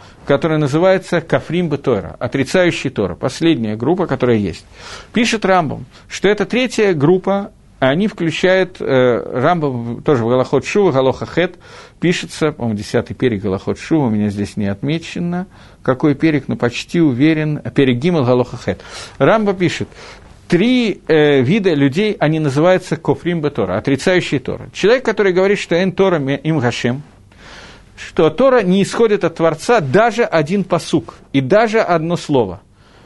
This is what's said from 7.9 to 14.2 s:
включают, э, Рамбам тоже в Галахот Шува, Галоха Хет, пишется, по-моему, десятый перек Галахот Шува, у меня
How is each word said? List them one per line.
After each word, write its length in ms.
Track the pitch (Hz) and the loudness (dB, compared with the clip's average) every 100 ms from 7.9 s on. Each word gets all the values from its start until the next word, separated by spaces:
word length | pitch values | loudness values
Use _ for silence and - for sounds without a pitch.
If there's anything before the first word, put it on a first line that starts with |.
| 151 214 | 2 -2
включают, 720 | - 170 156 185 185 185 - | -2 -4 0 2 2 0 -4
э, 600 | - 131 127 110 - 123 | -2 2 2 2 -2 -2
Рамбам 600 | 143 175 147 123 117 117 | 0 0 -2 -4 -6 -6
тоже 240 | - 135 113 | 0 0 2
в 40 | |
Галахот 360 | 127 127 139 - | 0 2 -2 0
Шува, 260 | 208 190 | 2 2
Галоха 340 | 135 131 127 - | 2 2 0 -4
Хет, 300 | - 180 - - - - - | -2 -2 -4 -20 -20 -20 -4
пишется, 520 | 165 175 165 - 156 | -2 -2 -4 -4 -4
по-моему, 260 | 147 120 104 | -2 -4 -4
десятый 380 | 104 120 - 101 | -2 -4 -4 -2
перек 280 | 131 104 | -2 0
Галахот 360 | 104 95 - 101 | -2 -4 -4 -8
Шува, 280 | - 160 127 | -2 0 0
у 20 | |
меня 200 | 107 | 0